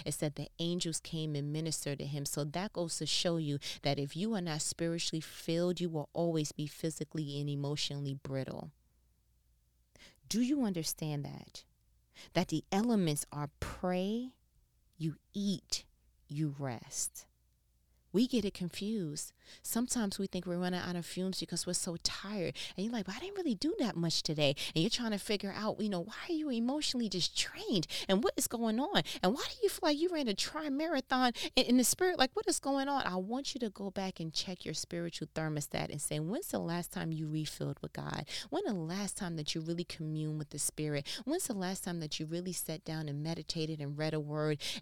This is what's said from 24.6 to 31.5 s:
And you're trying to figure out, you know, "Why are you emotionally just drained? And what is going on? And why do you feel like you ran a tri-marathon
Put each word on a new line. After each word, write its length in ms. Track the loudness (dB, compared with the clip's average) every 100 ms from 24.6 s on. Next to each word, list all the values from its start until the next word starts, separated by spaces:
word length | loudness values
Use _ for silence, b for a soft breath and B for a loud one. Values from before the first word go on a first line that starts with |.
| B
And 80 | 2
you're 60 | 2
trying 220 | 2 0
to 80 | -2
figure 340 | 0 0 -2
out, 260 | -2 -2 0
you 100 | 0
know, 100 | 0
"Why 140 | -2 -6 -2
are 40 |
you 180 | 0 2
emotionally 600 | 2 2 2 0 0 0
just 260 | 2 0 0
drained? 500 | -2 -4 0 0 0 B B
And 160 | 4
what 80 | 4 2
is 100 | 0
going 340 | 0 0 2
on? 220 | 2 2 2 B
And 120 | 4
why 80 | 4
do 140 | 0 0
you 60 | 0
feel 120 | 2
like 160 | 2 4
you 100 | 2
ran 200 | 2 2
a 60 |
tri-marathon 1000 | 0 -2 -2 0 0 2 0 2 4 4 4 2